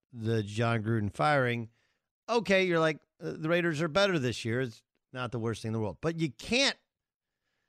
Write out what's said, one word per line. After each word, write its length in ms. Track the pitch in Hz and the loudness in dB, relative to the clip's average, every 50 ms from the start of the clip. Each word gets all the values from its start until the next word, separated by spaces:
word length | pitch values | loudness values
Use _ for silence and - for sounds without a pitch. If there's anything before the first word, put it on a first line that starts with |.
| _ _ | _ _
the 300 | - 120 110 110 113 113 | -10 -6 -2 0 0 0
John 400 | 104 101 104 110 117 117 117 113 | -2 -2 -2 0 0 0 0 0
Gruden 320 | 104 110 117 110 104 101 - | 0 0 0 0 0 -2 -2
firing, 560 | - 147 151 147 139 127 120 120 117 113 110 _ _ _ _ _ _ _ _ _ _ _ | 0 2 2 2 2 2 0 -2 -4 -6 -10 _ _ _ _ _ _ _ _ _ _ _
okay, 380 | - 226 240 180 - 196 190 185 | -2 -2 0 2 4 4 4 4
you're 140 | 185 170 165 | 4 4 4
like, 180 | 160 160 156 - _ _ _ - 147 | 4 2 0 -2 _ _ _ -12 -10
"Uh, 100 | 156 - | -10 -6
the 140 | - 156 156 | -4 -2 0
Raiders 300 | 170 175 170 170 156 139 | 2 2 2 0 0 0
are 80 | 170 | -2
better 300 | 165 143 196 202 202 180 | 0 2 4 4 4 4
this 260 | 156 123 123 110 - - | 2 0 0 -2 -2 -2
year. 180 | 117 113 127 | -2 -2 -2
It's 200 | 131 123 110 - _ _ _ _ _ _ - | -2 -4 -8 -12 _ _ _ _ _ _ -10
not 180 | 127 127 113 | -8 -6 -6
the 60 | 127 | -4
worst 240 | 120 110 117 110 - | -4 -4 -4 -4 -4
thing 80 | - 113 | -4 -4
in 40 | 110 | -4
the 60 | 113 | -2
world." 180 | 110 101 78 - | -2 -4 -4 -4
But 180 | - 160 170 165 | -4 -4 -2 -2
you 120 | 160 147 | -2 -4
can't. 460 | - - - - 226 254 277 247 - - _ _ _ _ _ _ _ _ _ _ _ _ _ _ _ _ _ | -4 -8 -4 0 2 2 2 2 -2 -4 _ _ _ _ _ _ _ _ _ _ _ _ _ _ _ _ _